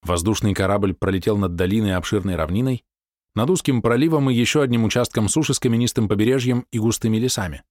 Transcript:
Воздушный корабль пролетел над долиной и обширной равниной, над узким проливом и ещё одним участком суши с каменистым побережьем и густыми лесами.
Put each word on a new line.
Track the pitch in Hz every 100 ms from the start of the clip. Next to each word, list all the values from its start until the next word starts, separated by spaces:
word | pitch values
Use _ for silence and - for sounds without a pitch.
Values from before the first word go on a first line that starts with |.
Воздушный | 87 87 92 101 107
корабль | 95 95 101 98
пролетел | 87 95 95 110 104
над | 95
долиной | 85 92 110 104
и |
обширной | 92 - 104 95 87
равниной, | 78 98 131 120 _ _ _ _ _
над | 104 131
узким | 185 - 120
проливом | 113 117 160 156 135
и |
ещё | 120 117 151
одним | 135 117
участком | 110 123 120 120 104
суши | 160 147
с | 131
каменистым | 123 117 120 - 104
побережьем | 104 110 131 123 123 -
и | 117
густыми | 113 104 113 110
лесами. | 123 - 90 69 -